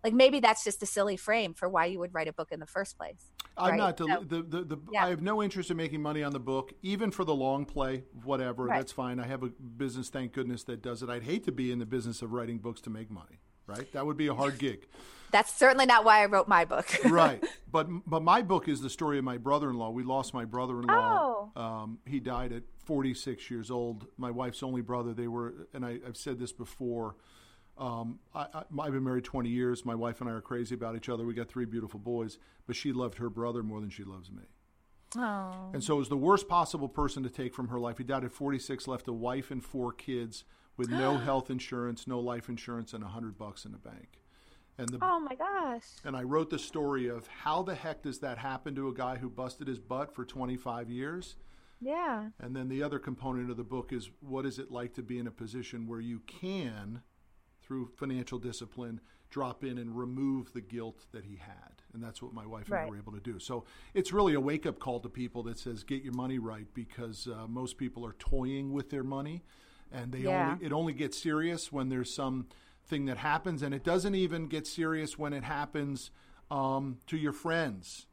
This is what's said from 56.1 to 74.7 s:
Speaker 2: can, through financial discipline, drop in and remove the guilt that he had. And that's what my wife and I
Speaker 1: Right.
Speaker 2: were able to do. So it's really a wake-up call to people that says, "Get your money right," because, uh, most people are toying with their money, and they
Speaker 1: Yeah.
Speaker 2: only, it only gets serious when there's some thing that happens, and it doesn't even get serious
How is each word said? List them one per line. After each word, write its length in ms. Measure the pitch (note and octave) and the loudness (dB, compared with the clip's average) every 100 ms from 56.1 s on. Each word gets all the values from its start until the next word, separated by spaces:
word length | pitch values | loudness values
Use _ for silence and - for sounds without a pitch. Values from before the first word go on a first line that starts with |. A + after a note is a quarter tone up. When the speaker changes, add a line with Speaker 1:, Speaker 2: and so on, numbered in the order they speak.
| A#2 - | -8 -10
Speaker 2:
can, 760 | - F#3 G3 C3+ G#2+ G2+ A#2+ _ _ _ - _ _ | -10 -6 -4 -4 -6 -10 -10 _ _ _ -20 _ _
through 280 | - C3+ A#2+ - | -8 -8 -6 -6
financial 420 | C#3 B2+ A#2+ B2 | -4 -4 -4 -6
discipline, 600 | A#2+ A2 A2+ - A#2+ A2+ - - _ | -6 -8 -12 -10 -10 -10 -14 -20 _
drop 340 | C#3 C3 B2 | -6 -6 -6
in 140 | C3+ B2 | -6 -6
and 180 | A#2 A#2 | -6 -6
remove 560 | B2 C3 C#3 C3+ A#2 | -6 -2 0 0 -4
the 80 | B2 | -10
guilt 420 | G2+ A#2 A2+ - - | -8 -8 -8 -12 -18
that 120 | A2 G2+ | -16 -14
he 100 | F#2+ | -16
had. 460 | - F2+ - - - | -18 -20 -20 -20 -18
And 100 | A#2 | -12
that's 200 | A2+ - | -12 -12
what 100 | B2 | -12
my 140 | A2+ G#2+ | -12 -12
wife 200 | A2 G#2 | -12 -4
and 80 | F#3+ | -2
I 20 | |
Speaker 1:
Right. 80 | D#3+ | -2
Speaker 2:
were 60 | G2+ | -10
able 160 | G#2 | -12
to 80 | G#2 | -10
do. 180 | A#2+ G2 | -10 -10
So 260 | - B2 - - - | -8 -8 -8 -20 -4
it's 180 | G3 F#3 | -2 2
really 220 | F#3+ G3 | 4 6
a 80 | D3 | 4
wake-up 380 | C3+ D3+ D3+ - | 2 0 -2 -4
call 220 | C3 A#2+ | -4 -4
to 80 | - | -6
people 320 | - B2 A#2+ | -6 -6 -6
that 140 | A#2 A#2 | -8 -8
says, 260 | B2+ A2+ | -8 -10
"Get 180 | - C3+ | -6 -6
your 120 | C3+ | -4
money 240 | B2 B2+ C3 | -4 -2 -4
right," 280 | A2 G#2+ G2+ | -4 -8 -12
because, 560 | B2+ A2 - A#2 G#2 B2 | -12 -12 -10 -10 -8 -10
uh, 180 | A2 A2 | -8 -8
most 300 | A#2+ B2+ - | -6 -6 -6
people 300 | B2+ - A#2 | -6 -6 -12
are 80 | |
toying 580 | - - C3+ B2+ C3+ C#3 | -4 2 4 4 -2 -2
with 160 | C#3 C3 | -4 -4
their 160 | C#3+ | -4
money, 380 | C3 C3+ D3 E3+ - - - - - | -4 -4 -6 -10 -14 -20 -20 -20 -14
and 200 | B2+ B2 | -10 -8
they 80 | B2+ | -2
Speaker 1:
Yeah. 320 | C3 F#3 E3 | 0 2 2
Speaker 2:
only, 120 | F3+ E3 | 0 -2
it 60 | |
only 200 | D3 E3 | 0 -2
gets 240 | C3+ C#3+ - | -2 -4 -2
serious 520 | E3 D3+ E3 E3 - | 0 0 0 -4 -4
when 200 | C#3 C3 | -4 -2
there's 220 | B2+ B2 | -2 -2
some 340 | - C3+ C3 A#2+ - - - - | -4 -2 -2 -6 -14 -20 -20 -6
thing 180 | D3+ | -2
that 140 | C3+ B2 | -2 -2
happens, 440 | D3+ D3+ F#3 D#3 | 0 0 0 -2
and 120 | C#3+ | -2
it 100 | C#3 | 0
doesn't 300 | E3+ F3+ G3 | 2 2 4
even 320 | G3 F3+ E3 D#3 | 2 2 0 -2
get 200 | D#3 | -4
serious 520 | D3+ | -4